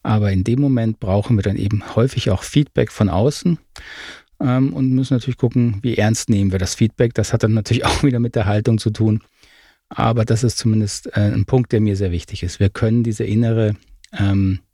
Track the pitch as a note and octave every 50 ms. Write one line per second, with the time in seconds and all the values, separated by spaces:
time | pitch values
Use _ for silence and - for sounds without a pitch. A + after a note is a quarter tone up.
0 | _ A#2 A2 G#2+ G#2 G2+ F#2+ F#2 F#2+ A2+ A#2 C3 C#3+ C#3 C3 A#2+ A2+ A2 G#2+ _
1 | - G2 F#2 G#2 G#2 - A#2+ G#2 F#2 G2+ G2 - - G2+ G#2+ G#2 - - - A2
2 | A#2 C3 - - - A#2 G2 - - - - C#3+ D3 - _ - A#2+ - - -
3 | A2 F#2+ D#2+ F2+ A2+ D3 D3 - - F3 E3 - _ _ _ - - - - -
4 | - - - - _ _ _ _ - B2+ B2 C3 C3 C#3 C3+ C3+ C3 C3 C3 C3
5 | C3 - C3+ B2 - C3 A#2+ - - A#2 - B2+ A#2+ A#2 G#2+ G2+ - B2 A2+ -
6 | G#2+ A2 A2 - - - A2+ G2+ G2 F#2+ F#2+ F#2+ F#2 - - - A#2 A2 _ -
7 | B2 A#2 - - G#2+ - - A#2 - G#2+ A2 A2 G2+ - A#2 - - - - -
8 | - C#3+ B2 A#2 A#2+ A#2+ - A#2+ G#2+ G#2+ G#2 G#2+ G#2+ B2 A2+ G#2+ - A2+ G#2+ -
9 | A2 A2 G#2+ A2 _ _ _ _ _ _ _ _ _ _ _ _ _ _ - -
10 | - A2+ A#2 A#2+ A2 - A2+ A2 B2 A#2 - - - A#2 G#2+ G#2+ G#2+ G#2 - -
11 | - - - G#2 G#2 G#2 - - G2 - - B2+ A#2+ - - A2 G#2+ G#2+ G2 F#2+
12 | G2+ F#2 F2 E2+ - - G2 - - F#2 - - G2+ G2 - - A#2 A2 A2+ A#2+
13 | A2+ A#2 G#2+ - A2+ G#2 G#2 A2+ A#2 A2+ A2+ A2+ A2 G#2+ G#2 - _ _ - _
14 | - _ - - G2+ G2 G2 G2 G2 F#2+ F#2+ F#2+ _ _